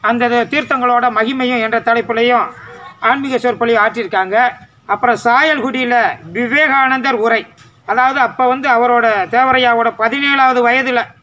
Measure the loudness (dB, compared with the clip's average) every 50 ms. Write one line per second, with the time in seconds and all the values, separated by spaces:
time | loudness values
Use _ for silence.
0 | 0 0 0 0 0 0 0 0 0 0 -2 -4 -2 -2 -4 -2 0 2 2 2
1 | 2 0 0 0 -2 -2 -2 -2 -2 -2 0 -2 -2 -2 -2 -2 0 0 0 0
2 | 0 -2 -2 0 0 2 2 0 0 -2 -8 -16 -20 -20 -20 -20 -20 -20 -14 -4
3 | 0 0 0 0 -2 -2 -4 -2 0 -2 -2 0 0 2 2 2 2 0 0 -4
4 | -6 -2 -2 -2 -2 0 0 0 0 0 -2 -6 -20 _ _ _ _ -6 -4 -2
5 | 0 0 0 0 0 2 2 2 2 2 0 -2 -2 -4 -4 -2 -2 0 2 2
6 | 2 0 -2 -6 -14 -10 -6 -4 -4 0 0 0 2 2 2 2 2 0 0 -2
7 | -2 -2 -2 0 0 0 0 0 -2 -8 -20 _ -20 -20 _ _ _ -4 0 2
8 | 2 2 2 0 -2 -2 0 0 0 0 0 0 0 0 2 2 2 2 2 2
9 | 2 2 0 0 -2 0 0 0 2 2 2 2 2 2 2 2 0 -2 -2 0
10 | -2 -2 0 0 0 0 2 2 2 2 2 2 2 2 2 0 0 0 -2 -2
11 | -4 -4 -12 _